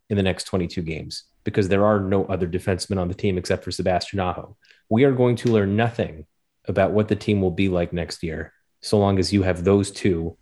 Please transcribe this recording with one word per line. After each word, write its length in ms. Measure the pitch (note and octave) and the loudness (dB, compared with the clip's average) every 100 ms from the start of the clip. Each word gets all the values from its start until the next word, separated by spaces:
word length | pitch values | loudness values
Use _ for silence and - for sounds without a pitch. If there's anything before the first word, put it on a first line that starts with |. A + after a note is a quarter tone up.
| - | -2
in 80 | G2+ | 0
the 60 | |
next 220 | F#2+ E2+ - | 0 -2 -4
twenty-two 360 | F#2+ F2 - | -2 -2 -4
games 420 | E2 D#2+ - - - _ | -6 -8 -10 -14 -18 _
because 240 | - A2 F#2 | -2 0 2
there 160 | G2 G#2 | 4 4
are 140 | G#2 | 4
no 260 | F#2+ G2 F#2 | 2 0 0
other 220 | F#2 F2 | -2 -2
defensemen 520 | F2 G#2 F2+ - G2 | -2 -2 -4 -2 -2
on 80 | F2 | -2
the 60 | |
team 240 | F#2+ G#2 F#2 | -2 -2 -2
except 260 | - F#2 | -2 -4
for 80 | F#2 | -4
Sebastian 480 | F2 F#2 F2+ - G2 | -4 0 -2 -2 -4
Aho. 360 | F2+ - - - _ _ _ | -4 -6 -12 -20 _ _ _
We 140 | A2 | 4
are 80 | C#3 | 4
going 240 | B2+ B2 A#2 | 4 2 2
to 140 | A#2+ | 2
learn 240 | A2 G2 G#2 | 2 2 2
nothing 500 | A#2 - E2 D#2+ - _ _ _ - | 0 -2 -6 -8 -20 _ _ _ -4
about 260 | F#2 F#2+ | 0 2
what 160 | G#2 G#2+ | 2 0
the 80 | G2+ | -2
team 260 | - G#2 | 0 0
will 100 | F#2 | 0
be 180 | E2+ G2 | 0 0
like 220 | F2+ E2+ | 0 -2
next 300 | F2 D#2+ - | -4 -8 -8
year, 300 | E2 E2 E2 _ _ _ | -8 -8 -12 _ _ _
so 160 | - G#2+ | 0 2
long 220 | G2+ F#2+ | 4 2
as 140 | F2+ | 2
you 100 | G2+ | 2
have 200 | F#2 E2+ | 0 0
those 280 | F2+ G2+ G2 | 2 2 2
two 460 | - G#2 E2 E2 - | -2 0 0 -4 -10